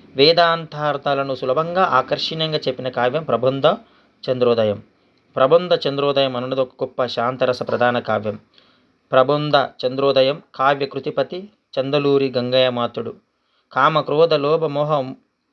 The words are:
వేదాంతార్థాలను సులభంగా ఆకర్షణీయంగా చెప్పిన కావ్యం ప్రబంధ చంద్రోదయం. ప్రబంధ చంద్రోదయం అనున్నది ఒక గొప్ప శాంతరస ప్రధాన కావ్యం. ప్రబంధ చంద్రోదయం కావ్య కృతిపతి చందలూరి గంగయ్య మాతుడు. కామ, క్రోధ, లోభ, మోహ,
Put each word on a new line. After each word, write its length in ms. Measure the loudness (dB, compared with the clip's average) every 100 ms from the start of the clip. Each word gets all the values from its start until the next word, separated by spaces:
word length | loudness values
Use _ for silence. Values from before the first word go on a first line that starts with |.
| -8 2
వేదాంతార్థాలను 1160 | 4 4 2 0 -4 -6 -4 -2 -2 -2 -2
సులభంగా 500 | -4 -2 -2 0 0
ఆకర్షణీయంగా 760 | 2 2 2 -2 -4 -4 -2 -2
చెప్పిన 300 | -4 -4 -4
కావ్యం 340 | -2 0 -2
ప్రబంధ 440 | -2 0 0 2 2 2 -6 _ _ _ -6
చంద్రోదయం. 520 | 0 2 4 2 -2 -10 _ _ _ _ 0
ప్రబంధ 360 | 4 4 4 -2 -2
చంద్రోదయం 480 | -2 0 0 0 -2
అనున్నది 240 | -4 -2
ఒక 80 | -4
గొప్ప 380 | -6 -8 -4 -4
శాంతరస 560 | -2 -4 -2 -2 -2
ప్రధాన 360 | -4 0 0 0
కావ్యం. 420 | -2 -4 -4 -8 _ _ _ _ _ _ _
ప్రబంధ 440 | 2 2 0 0 0
చంద్రోదయం 840 | 0 -4 -6 0 2 2 2 -2 -8
కావ్య 320 | -2 0 0 -4
కృతిపతి 600 | -6 -6 -4 -4 -8 -14 _ _ -6
చందలూరి 520 | -2 0 2 2 0 -2
గంగయ్య 340 | 0 2 2
మాతుడు. 460 | 0 -4 -6 -10 -12 _ _ _ _ _
కామ, 280 | 2 2 2
క్రోధ, 340 | 0 2 2
లోభ, 300 | 2 2 0
మోహ, 480 | 0 -2 -2 -2 -4 -10 _ _ _